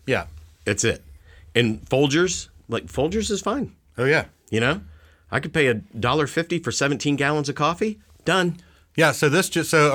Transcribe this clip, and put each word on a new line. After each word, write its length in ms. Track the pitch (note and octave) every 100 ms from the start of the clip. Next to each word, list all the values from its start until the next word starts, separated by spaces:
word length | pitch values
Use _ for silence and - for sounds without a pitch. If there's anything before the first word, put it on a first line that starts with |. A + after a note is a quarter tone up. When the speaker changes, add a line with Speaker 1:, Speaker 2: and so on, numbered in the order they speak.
| -
Speaker 1:
Yeah. 180 | A2 E2 - - _ -
Speaker 2:
That's 180 | G#2
it. 200 | A2+ - - - - - - A#2
And 260 | A#2 A2 -
Folgers, 640 | C3 C#3+ D3+ F3+ - - - -
like, 200 | A2+ -
Folgers 420 | - E3 G#3+ G#3
is 120 | G3
fine. 340 | G3+ C4+ G3 - _ -
Speaker 1:
Oh 80 | C3
yeah. 200 | D3+ - _ _
Speaker 2:
You 100 | A2
know? 220 | B2 F#3+ - - - _ _
I 80 | B2+
could 140 | D3+
pay 140 | D#3+ C3+
a 80 | G#2+
dollar 500 | - A#2 A#2+ D3+ C#3+
fifty 320 | - E3 -
for 140 | B2
seventeen 440 | - C#3+ C3 D3 C#3
gallons 340 | C#3+ D3+ C#3+
of 60 | C3
coffee. 440 | D3+ F3 G#3+ G#3+ _ - -
Done. 320 | F#3 F3 E3+ - _ _ -
Speaker 1:
Yeah, 160 | D#3+
so 180 | - D3+
this 180 | D#3+ F#3
just, 200 | E3+ D3
so, 220 | D#3+ D3